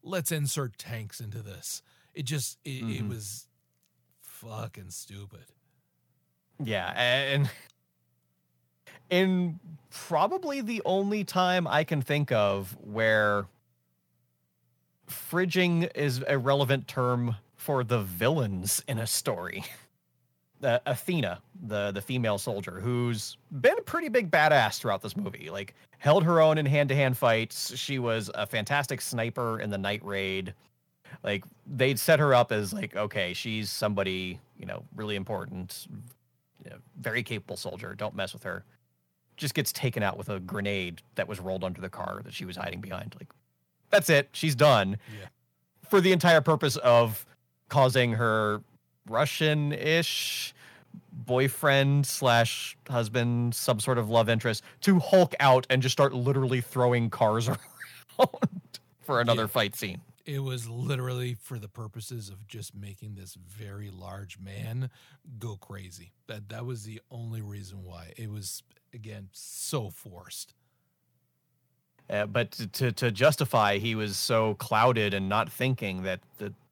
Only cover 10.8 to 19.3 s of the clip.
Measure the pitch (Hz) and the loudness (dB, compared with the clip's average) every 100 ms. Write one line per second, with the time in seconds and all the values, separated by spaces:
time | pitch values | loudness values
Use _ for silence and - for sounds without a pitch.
10.8 | - 190 202 214 196 185 180 180 165 143 | 0 0 0 -2 0 2 2 2 2 0
11.8 | 156 151 127 147 143 117 101 98 95 - | 2 -2 0 0 2 2 4 2 -4 -12
12.8 | 104 104 110 110 104 101 98 _ _ _ | -10 0 4 6 4 2 -2 _ _ _
13.8 | _ _ _ _ _ _ _ _ _ _ | _ _ _ _ _ _ _ _ _ _
14.8 | _ _ _ - - 170 185 180 175 170 | _ _ _ -14 -4 0 2 4 4 4
15.8 | 175 - 143 123 143 139 123 139 131 135 | 0 0 0 0 0 0 4 2 4 2
16.8 | 139 - 123 123 120 107 _ _ - 139 | 0 -2 0 2 0 -4 _ _ -2 -2
17.8 | 120 120 98 90 113 160 110 95 98 - | 2 0 0 0 2 2 0 -2 -2 -4
18.8 | - 113 113 - - | -2 -6 -2 -2 -2